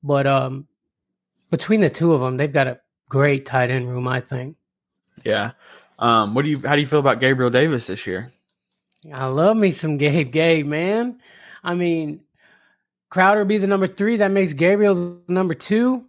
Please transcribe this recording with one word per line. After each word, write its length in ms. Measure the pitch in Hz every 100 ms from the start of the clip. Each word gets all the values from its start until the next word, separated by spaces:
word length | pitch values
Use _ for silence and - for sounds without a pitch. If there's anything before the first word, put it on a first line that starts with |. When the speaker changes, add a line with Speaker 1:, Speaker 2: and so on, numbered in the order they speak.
Speaker 1:
But, 240 | 143 143 139
um, 400 | 135 131 135 - _ _ _ _ _ _ _ _
between 300 | 165 - 220
the 80 | 170
two 240 | - 170
of 60 | 151
them, 160 | 127 127
they've 160 | 147
got 140 | 143 131
a 140 | 123 _ _ _
great 380 | 135 143 139 135
tight 240 | 131 123
end 180 | 127 123
room, 200 | 123 127
I 120 | 131
think. 340 | - 131 127 160 _ _ _ _ _ -
Speaker 2:
Yeah. 280 | - 107 107 - _ - _ _
Um, 340 | 120 113 104
what 80 | 113
do 60 | 147
you, 80 | 147 131
how 80 |
do 60 | 147
you 60 | 143
feel 100 | 151
about 220 | 139 120
Gabriel 300 | 131 131 123
Davis 360 | 123 156 131 -
this 220 | 98 -
year? 240 | 92 123 _ _ _ _ _ _ _ 156
Speaker 1:
I 120 | 135 131
love 300 | 135 180 220
me 140 | 196
some 280 | 156 156 147
Gabe, 340 | 147 156 135
Gabe, 340 | 143 165 165 143
man. 540 | 151 180 220 240 247 _ - - -
I 120 | -
mean, 460 | 175 175 165 151 151 _ _ _ _ _ _ _ _ _
Crowder 340 | 185 185 214
be 140 | 196 214
the 80 | 196
number 180 | 196 185
three. 300 | 190 208 233
That 140 | 202
makes 200 | 196 185
Gabriel 400 | 139 170 202 208 180
the 360 | 175 175 -
number 220 | 180 190
two. 500 | 165 - 214 247 254